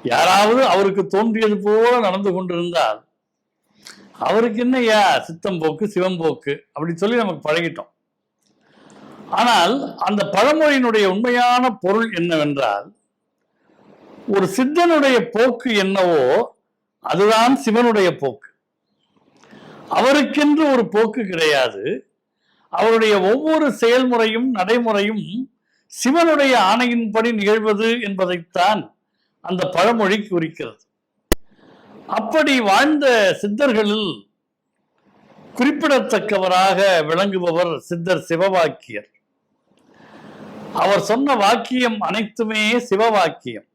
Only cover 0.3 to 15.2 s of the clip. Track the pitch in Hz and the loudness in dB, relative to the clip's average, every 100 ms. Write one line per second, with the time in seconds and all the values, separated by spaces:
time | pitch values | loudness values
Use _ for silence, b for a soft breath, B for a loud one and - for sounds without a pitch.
0.3 | 190 214 247 247 185 196 196 180 190 226 | 4 4 4 4 2 2 0 -2 0 0
1.3 | 220 220 202 202 214 240 247 208 190 202 | 0 0 0 2 4 4 2 0 -2 -2
2.3 | 180 180 175 175 170 120 104 _ _ _ | -4 -4 -6 -2 -2 -2 -4 _ _ _
3.3 | _ _ _ _ B B B B - 120 | _ _ _ _ B B B B -8 -2
4.3 | 202 233 214 247 262 233 214 190 135 - | 0 0 -2 -2 0 2 4 4 2 -4
5.3 | 165 202 180 156 156 208 185 185 180 160 | -10 -8 -2 -4 -4 -6 -2 -4 -2 -4
6.3 | 139 143 143 _ - 165 165 208 240 202 | -4 -8 -8 _ -8 -8 -4 -2 0 -2
7.3 | 151 147 165 165 131 - _ _ _ _ | -6 -4 -2 -4 -8 -18 _ _ _ _
8.3 | _ _ _ B B B B - - - | _ _ _ B B B B -20 -20 -8
9.3 | - 240 214 175 269 269 - 185 202 202 | -2 2 4 2 0 -6 -6 -4 -2 -2
10.3 | 190 254 311 302 277 247 220 196 190 247 | 2 2 4 2 2 2 2 2 0 0
11.3 | 240 247 247 254 - 175 214 226 175 175 | 2 2 2 0 -2 -2 0 -2 -4 -2
12.3 | 160 147 139 120 101 87 _ _ _ _ | 0 0 0 -2 -2 -6 _ _ _ _
13.3 | _ _ _ _ _ _ _ - - - | _ _ _ _ _ _ _ -20 -16 -4
14.3 | 196 185 - 262 311 349 311 277 247 | -2 0 0 0 2 2 4 4 2